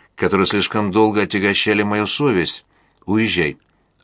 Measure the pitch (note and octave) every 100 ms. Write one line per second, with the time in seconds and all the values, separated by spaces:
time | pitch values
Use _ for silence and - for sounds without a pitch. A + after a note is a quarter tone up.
0 | _ - F#2 F#2+ F#2+ G#2 F#2 A2 G#2 G2+
1 | A2 G#2 G2+ G2+ G2+ G2+ - G#2 G#2 G#2
2 | G#2 - C#3+ G2 D2+ - _ _ _ _
3 | - G#2+ A2 F2+ D2+ - _ _ _ _